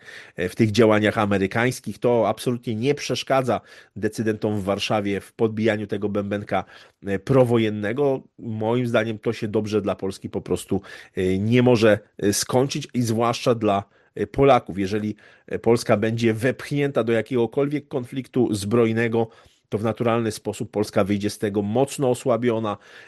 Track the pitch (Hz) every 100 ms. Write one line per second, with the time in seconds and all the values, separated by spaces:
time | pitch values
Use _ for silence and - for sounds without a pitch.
0 | - - - - 90 - 113 104 110 107
1 | 104 113 104 101 95 113 123 127 107 101
2 | 123 120 104 110 131 120 123 110 131 143
3 | - 123 - 135 127 98 - - - -
4 | 104 113 110 107 107 104 95 98 - 110
5 | 101 95 - - 113 110 110 107 101 101
6 | 104 101 101 101 104 95 - - - _
7 | 98 98 - 131 123 120 110 107 104 127
8 | 143 135 - - 117 107 110 123 120 113
9 | 113 107 120 113 110 110 104 107 98 92
10 | 95 - 107 101 - 87 - 98 - -
11 | - - 92 95 107 123 123 117 110 104
12 | - - 101 101 - 127 139 151 - 123
13 | 117 113 117 120 135 113 107 101 - _
14 | _ - 101 - 139 123 - 87 95 107
15 | 107 107 - _ - 92 113 120 - 107
16 | 110 117 117 110 131 113 - 143 139 131
17 | 113 113 107 123 113 143 143 143 - 139
18 | 123 135 123 131 117 104 101 120 113 113
19 | 117 113 113 - _ _ _ 104 110 107
20 | 117 117 113 - 107 101 107 101 107 110
21 | 98 104 101 - 107 101 101 117 139 -
22 | 131 120 135 113 120 113 110 98 - -